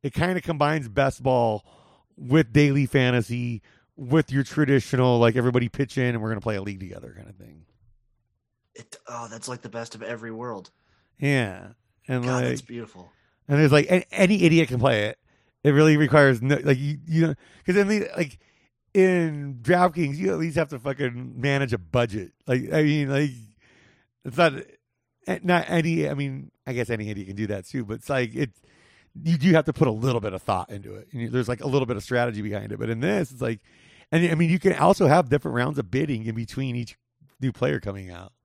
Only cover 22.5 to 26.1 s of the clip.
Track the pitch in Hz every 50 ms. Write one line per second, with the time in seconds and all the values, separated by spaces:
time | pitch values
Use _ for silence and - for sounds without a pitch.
22.5 | 127 127 127 - 156 156 156 147 151 151 143 135 139 139 151 143 127 120 110 104
23.5 | _ _ _ _ _ _ _ _ _ _ _ _ _ _ _ 135 120 135 170 160
24.5 | 139 131 - _ - _ _ _ _ _ _ _ _ _ _ - 185 180 - 180
25.5 | 180 170 - - 180 165 156 165 165 165 151 143